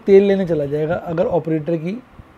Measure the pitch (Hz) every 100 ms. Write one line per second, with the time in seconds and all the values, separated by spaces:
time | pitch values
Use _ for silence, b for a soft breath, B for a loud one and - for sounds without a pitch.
0 | - 196 202 196 180 156 143 147 156 175
1 | 175 165 214 175 156 160 151 170 165 226
2 | - - -